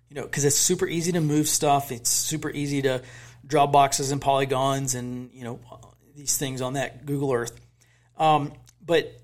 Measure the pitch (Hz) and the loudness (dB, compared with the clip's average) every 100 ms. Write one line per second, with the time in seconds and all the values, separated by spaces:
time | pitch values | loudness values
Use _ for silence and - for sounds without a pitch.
0 | _ 143 - - 139 - - 185 185 165 | _ -14 -8 0 0 2 2 0 -2 -2
1 | 165 175 151 151 151 - 151 139 139 117 | -2 0 2 2 2 2 2 2 0 -6
2 | - - - 156 151 143 143 143 135 127 | -2 -2 -2 -4 -6 -6 -4 0 0 -2
3 | - - - - - 147 143 143 139 - | -6 -20 -20 -20 -2 2 4 6 4 2
4 | 139 143 139 139 135 131 135 135 135 127 | -2 -2 2 2 2 0 0 0 -2 -6
5 | 123 123 123 127 120 123 - 120 - _ | -6 -10 -12 -14 -12 -12 -16 -20 -20 _
6 | _ 147 139 - 139 127 127 139 123 - | _ -12 -4 -2 -2 -4 -4 -4 -6 -8
7 | 143 143 139 120 117 - - _ _ _ | -6 -2 0 0 -2 -10 -20 _ _ _
8 | _ - 156 151 147 - - _ 156 165 | _ 0 2 4 0 -10 -20 _ 0 0
9 | - - | 0 -8